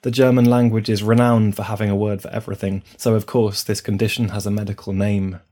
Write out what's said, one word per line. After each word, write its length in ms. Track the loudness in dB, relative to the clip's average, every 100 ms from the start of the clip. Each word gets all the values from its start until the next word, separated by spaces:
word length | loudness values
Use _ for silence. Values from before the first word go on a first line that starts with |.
The 80 | -2
German 340 | 2 4 6 4
language 440 | 4 4 2 -2
is 140 | -2
renowned 520 | 2 4 4 4 2 -2
for 80 |
having 260 | -6 -4 -2
a 60 | 0
word 260 | -2 -4
for 80 | -6
everything, 540 | -8 -8 -6 -4 -6 -10 -4
so 200 | 0 0
of 100 | 0
course 380 | 0 0 -2
this 180 | -6 -6
condition 480 | -4 -2 -2 0 -2
has 160 | -2 -4
a 60 |
medical 420 | -4 -6 -10 -6
name 460 | -2 0 0 -2 -8 _